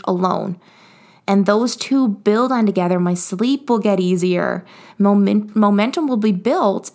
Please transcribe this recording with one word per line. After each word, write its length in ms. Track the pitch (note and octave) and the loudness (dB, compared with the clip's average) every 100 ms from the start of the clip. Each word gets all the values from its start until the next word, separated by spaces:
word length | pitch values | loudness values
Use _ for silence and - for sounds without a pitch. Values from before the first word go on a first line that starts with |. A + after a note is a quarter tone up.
alone. 520 | - F#3 F#3 F3 G3 F3+ _ _ - - - _ - | -4 -2 -2 -2 -6 -10 _ _ -20 -20 -20 _ 0
And 180 | G3 | 2
those 320 | G3 G#3 A#3+ - | 2 2 0 -4
two 320 | - C4+ B3+ | -2 0 0
build 420 | G3 - G#3+ B3+ | 0 0 0 0
on 140 | B3 | 0
together. 340 | G#3+ F#3+ F3 F3+ | 0 0 0 0
My 140 | F3+ | 0
sleep 560 | F3 - F#3 A#3+ C#4 - | -2 -4 -2 -2 -2 -2
will 120 | A3+ | 0
get 200 | G#3 F#3+ | 0 0
easier. 640 | F3+ F#3 F3+ F3 D#3+ F#3 - - - - | 0 0 0 0 -2 -4 -8 -20 -16 0
Moment-, 580 | G3+ G3+ G3 G#3+ G#3 | 2 4 2 0 -2
momentum 520 | A3 G#3 G3+ A3 E4+ D4+ | 0 2 2 0 -2 -2
will 100 | A#3+ | 0
be 160 | G#3+ | 0
built, 580 | F#3 A#3 F4 A3+ F#3+ - | 0 -2 0 0 -2 -6